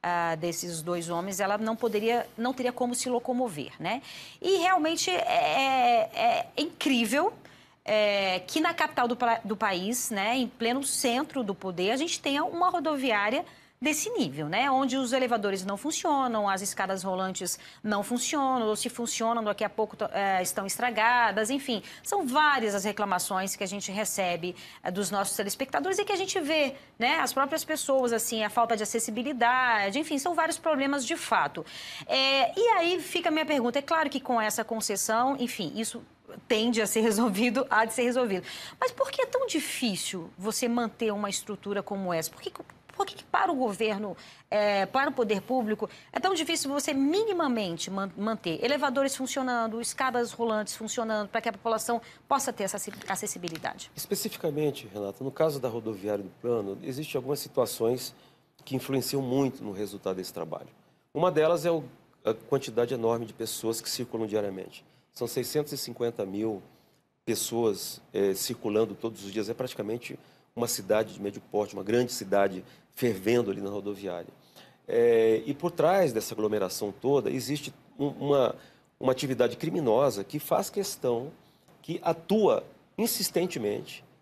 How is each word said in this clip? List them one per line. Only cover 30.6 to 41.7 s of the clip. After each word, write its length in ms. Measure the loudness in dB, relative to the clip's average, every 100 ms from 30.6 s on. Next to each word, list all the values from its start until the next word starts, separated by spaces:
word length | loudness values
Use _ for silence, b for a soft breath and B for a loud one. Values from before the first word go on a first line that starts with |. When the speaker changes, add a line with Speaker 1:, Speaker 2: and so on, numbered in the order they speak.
| 0 2 2 0 -2
Speaker 1:
de 120 | -4
fato. 480 | 2 2 2 -2 -12 B B B -2
Eh, 460 | 2 4 4 2 4
e 120 | 4 6
aí 240 | 4 0
fica 260 | -2 -2 2
a 40 |
minha 120 | 2 2
pergunta, 340 | 2 2 0
é 20 |
claro 280 | 2 2 2
que 120 | -2
com 180 | 0 2
essa 240 | 2 0
concessão, 720 | -2 -4 -2 -2 2 2 2 2
enfim, 360 | -2 -2 -4 -4
isso 260 | -6 -8 -16 _ -20 -20 0
tende 340 | 2 4 2
a 60 | 2
ser 140 | 4
<laughs> 0 |
resolvido, 640 | 4 4 2 4 2 2 2
há 140 | 4
de 100 | 4
ser 100 | 2
resolvido. 420 | 2 2 0 -2 B B B -4
Mas 140 | -4
por 180 | 0 -2
que 100 | 0
é 40 | 0
tão 200 | 0 0
difícil 840 | -2 -2 -2 -2 -2 -4 -6 -10 -6
você 320 | -4 -2 0
manter 420 | 0 -2 -2 -2
uma 180 | -2 -4
estrutura 540 | -4 -8 -10 -4